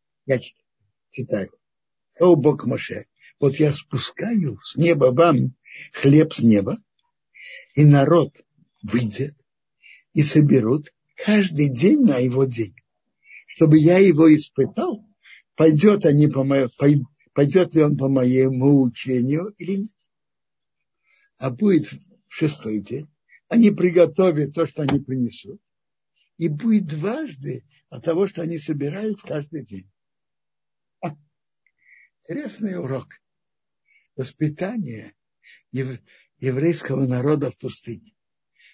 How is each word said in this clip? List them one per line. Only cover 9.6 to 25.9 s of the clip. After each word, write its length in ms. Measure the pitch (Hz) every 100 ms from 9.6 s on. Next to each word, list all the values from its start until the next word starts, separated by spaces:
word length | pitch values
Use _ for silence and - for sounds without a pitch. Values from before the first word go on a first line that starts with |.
| _ _ - - _
и 100 | 175
соберут 720 | 151 156 147 135 110 147 - _ _ -
каждый 520 | - 208 190 147 143
день 320 | 120 185 302
на 180 | 226 131
его 260 | 127 127
день, 300 | 131 117 104 _ _ _ _ _ _ - -
чтобы 320 | - 156 156
я 200 | 156 185
его 360 | 196 151 160
испытал, 720 | 151 - - 135 - 359 226 _ _ _ - _ -
пойдёт 500 | 160 151 208 208 165
они 200 | 143 147
по 160 | 139
мо-, 240 | 135 139 127 -
пой-, 260 | 143 151 120 _ _
пойдёт 420 | - 143 185 170
ли 80 | 160
он 140 | 147 139
по 120 | 135
моему 720 | 135 127 131 131 127 139 143
учению 720 | 123 - 131 127 127 151 208 -
или 240 | 170 196
нет. 120 | 220 _ _ _ _ _ _ _ _ _ _ _ _ _ _ _
А 140 | 131
будет 380 | 123 208 165 -
в 100 | 139 _ _ _
шестой 520 | - 156 - 110 107
день, 280 | 101 135 151 _ _ _ -
они 220 | 233 214
приготовят 840 | - 180 170 160 151 185 151 143
то, 120 | 165 160
что 160 | -
они 180 | 139 143
принесут, 600 | 135 131 117 - - - _ _ _